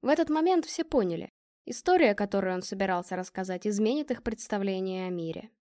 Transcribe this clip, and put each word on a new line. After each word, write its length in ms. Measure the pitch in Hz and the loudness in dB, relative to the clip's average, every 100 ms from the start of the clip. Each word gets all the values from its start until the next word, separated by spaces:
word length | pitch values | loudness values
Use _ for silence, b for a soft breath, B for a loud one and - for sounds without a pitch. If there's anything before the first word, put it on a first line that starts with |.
В 60 | 240 | 2
этот 200 | 302 320 | 2 2
момент 380 | 311 330 359 - | 2 4 4 2
все 180 | - | -6
поняли. 460 | 330 294 185 165 - _ _ _ - | 0 0 0 -2 -8 _ _ _ -10
История, 480 | 240 - 359 277 | -4 4 6 6
которую 400 | 202 202 196 190 | 4 0 0 0
он 80 | 185 | -2
собирался 540 | 185 190 196 180 175 180 | -6 -2 0 0 -2 -6
рассказать, 500 | 180 - 190 180 214 | -6 -8 -6 -4 -2
изменит 440 | 202 214 277 294 | 0 2 0 -2
их 120 | 240 | -4
представление 840 | - 220 - 208 196 190 190 185 185 | -4 -6 -4 -2 -2 -2 -4 -4 -4
о 40 | |
мире. 400 | 175 165 - 220 _ | -4 -6 -8 -12 _